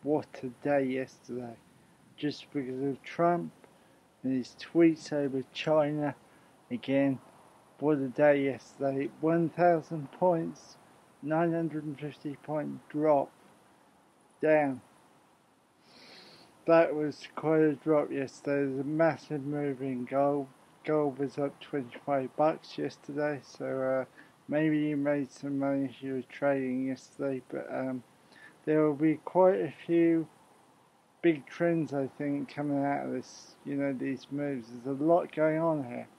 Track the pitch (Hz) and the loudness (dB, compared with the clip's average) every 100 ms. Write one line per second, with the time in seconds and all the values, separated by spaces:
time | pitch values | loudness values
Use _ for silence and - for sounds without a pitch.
0 | 139 151 127 - 131 120 147 143 135 131 | 0 -2 -2 -12 -12 -8 0 0 2 -2
1 | 131 - - 123 120 113 _ _ _ _ | -6 -12 -12 -10 -10 -16 _ _ _ _
2 | _ - 147 - - 147 127 131 139 131 | _ -8 -6 -6 -10 -8 -6 -4 -4 -6
3 | - - 170 175 165 - - _ _ _ | -10 0 2 2 -2 -12 -20 _ _ _
4 | _ _ 127 131 120 - - 165 170 156 | _ _ -4 -2 -4 -12 -4 4 6 4
5 | - 151 143 131 127 - - 156 147 151 | -4 -4 -2 -4 -6 -6 0 2 2 0
6 | 147 131 - - - _ _ 120 - 135 | -4 -6 -16 -20 -20 _ _ -8 0 2
7 | 139 127 - - - - _ - 143 151 | 2 0 -8 -20 -20 -20 _ -4 0 0
8 | 135 123 147 143 139 120 - - 139 135 | 0 4 6 6 2 -4 -12 -4 -2 -2
9 | 139 - 156 165 165 - 175 170 147 165 | -4 -2 0 2 0 4 4 4 0 -8
10 | 139 - 180 165 170 156 - - - - | -8 0 2 2 -2 -8 -18 -20 -20 -20
11 | _ _ 143 156 170 165 165 151 151 139 | _ _ -4 0 2 0 -2 -4 -8 -8
12 | 147 135 156 139 - 151 147 135 - 151 | -10 -10 -12 -12 -6 -6 -6 -10 -10 0
13 | 156 143 - _ - _ _ _ _ _ | 4 4 2 _ -20 _ _ _ _ _
14 | _ _ _ _ 156 156 147 127 - _ | _ _ _ _ 4 4 4 -2 -10 _
15 | _ _ _ _ _ _ _ _ _ - | _ _ _ _ _ _ _ _ _ -20
16 | - - - - - _ - 165 165 151 | -20 -20 -20 -20 -20 _ 4 6 6 2
17 | 151 135 - - 151 160 156 139 156 151 | -4 -6 -12 -6 0 4 4 2 2 2
18 | 147 139 131 - - 143 139 135 139 156 | 2 -4 -6 -8 -4 -2 0 -2 -4 2
19 | 165 143 - 151 135 147 143 131 135 127 | 2 2 -6 -8 -6 -4 -4 -4 -6 -6
20 | 123 135 139 143 135 - _ _ - 151 | -4 0 2 0 -4 -14 _ _ -2 0
21 | 147 127 139 139 143 - - 147 120 - | 0 -2 -6 -4 -6 -6 -8 -8 -6 -12
22 | - 139 131 - 151 160 - - 147 - | -2 -2 -2 0 0 0 -8 -8 -8 -8
23 | - 143 147 143 117 - 131 131 131 131 | -12 -4 -4 -4 -10 -10 -6 -4 -2 -2
24 | 127 - - _ - 143 156 151 151 147 | -4 -12 -20 _ -4 0 2 2 0 0
25 | 143 147 131 - 143 139 139 139 135 117 | 0 0 -2 -8 -6 -2 0 0 -2 -6
26 | 135 131 123 - 143 139 131 127 131 127 | -6 -6 -8 -2 0 0 0 -2 -4 -6
27 | - - 139 135 - 143 - 127 131 127 | -10 -6 -4 -4 -8 -10 -8 -6 -4 -6
28 | - _ _ - - - - 156 151 139 | -10 _ _ -20 -20 -12 0 2 4 2
29 | 156 151 - 175 185 196 170 - - 170 | 2 0 0 4 6 6 -2 -6 0 2
30 | 170 165 156 - _ _ _ _ _ _ | 4 2 -2 -12 _ _ _ _ _ _
31 | _ _ 175 151 127 - 170 165 143 143 | _ _ 0 0 -4 -2 0 0 0 -2
32 | 131 - 147 143 135 - 147 143 139 139 | -4 -4 -4 -4 -6 -6 -2 0 0 -2
33 | 131 127 120 - - - - 143 139 131 | -4 -8 -8 -18 -20 -18 -8 -4 -4 -2
34 | 135 131 - 139 143 135 113 120 120 139 | -4 -6 -8 -6 -4 -6 -10 -12 -8 -2
35 | 151 170 - - 156 156 165 156 123 123 | 4 4 2 0 2 2 0 0 -4 -10
36 | 110 | -12